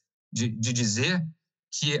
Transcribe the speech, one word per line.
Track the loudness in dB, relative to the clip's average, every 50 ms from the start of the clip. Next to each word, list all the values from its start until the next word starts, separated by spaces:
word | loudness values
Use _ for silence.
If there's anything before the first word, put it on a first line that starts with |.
| _ _ _ _ _ _ -4
de, | -2 -2 -2
de | -2 -2 -2 -2 0
dizer | 0 0 0 0 2 0 2 2 0 -2 -4 -6 _ _ _ _ _ _ _ -8
que | -4 0 2 2 2